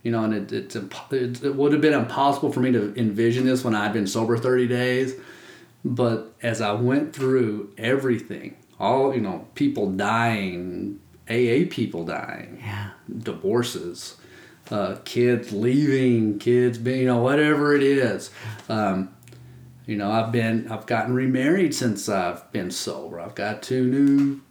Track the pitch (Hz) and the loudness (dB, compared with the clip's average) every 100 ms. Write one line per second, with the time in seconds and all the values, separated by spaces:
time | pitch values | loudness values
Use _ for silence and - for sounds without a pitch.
0 | 120 113 110 107 95 107 - 113 95 - | 0 0 0 -2 -4 -6 -6 -10 -10 -14
1 | - 135 123 120 139 135 143 147 151 135 | -6 -2 -2 -2 -2 2 2 4 4 4
2 | 117 - 139 139 143 127 127 117 104 123 | 0 2 2 2 0 0 2 2 0 0
3 | 110 101 117 123 127 127 127 107 104 110 | 0 2 2 2 2 2 0 0 0 0
4 | 98 113 113 113 127 127 120 123 123 127 | 0 0 0 2 2 2 2 2 0 0
5 | 131 - - - - - - _ 135 123 | -2 -6 -16 -20 -20 -20 -20 _ -4 0
6 | 120 113 - - 117 113 104 107 120 139 | 0 0 -6 -6 -4 -2 -2 0 2 2
7 | 156 139 131 131 113 104 101 - 110 135 | 0 -2 2 2 2 -2 -8 -4 0 0
8 | 135 113 - 76 - - _ - 101 131 | 2 -2 -4 -12 -12 -18 _ -4 0 2
9 | 135 127 101 90 - - 143 117 98 95 | 2 0 -2 -6 -12 -2 -2 0 -2 -2
10 | 101 113 117 110 95 87 90 90 101 101 | 0 2 2 0 -2 -6 -8 -6 -8 -10
11 | - - - 117 120 131 180 - 110 85 | -18 -20 -4 2 4 4 2 -2 -4 -4
12 | 82 76 - - - - 107 101 101 - | -6 -6 -8 -12 -14 -12 -10 -8 -10 -14
13 | - 101 110 82 95 117 120 - - - | -12 -10 -8 -4 0 0 0 -4 -10 -12
14 | - - - - - - - 107 95 98 | -16 -18 -20 -20 -20 -20 -6 -4 -4 -6
15 | - 120 123 123 - 104 120 135 147 135 | -6 2 2 2 -2 -2 2 4 4 4
16 | 131 117 107 104 117 123 123 113 120 131 | 4 4 2 0 2 4 4 0 -4 0
17 | 127 120 127 143 151 147 147 143 139 139 | 2 2 2 4 4 2 4 4 4 4
18 | 117 95 - - 110 - - 110 101 92 | 2 -2 -8 -14 -14 -14 -6 -2 0 0
19 | 95 - - - - - - - - 104 | -4 -10 -20 -20 -20 -20 -20 -18 -6 -4
20 | 101 110 113 120 113 113 - 110 - 117 | 0 0 0 0 0 -2 -4 -10 -2 -2
21 | 123 127 131 127 139 185 165 - 123 101 | 0 0 0 2 2 2 2 0 -2 -2
22 | - 98 87 85 - 113 90 - - - | -2 -2 -2 -6 -8 -6 -6 -6 -8 -8
23 | - 85 85 - 104 107 - 127 127 135 | -10 -12 -12 -6 -6 -6 -4 0 2 4
24 | 139 139 139 139 - | 4 4 2 -2 -12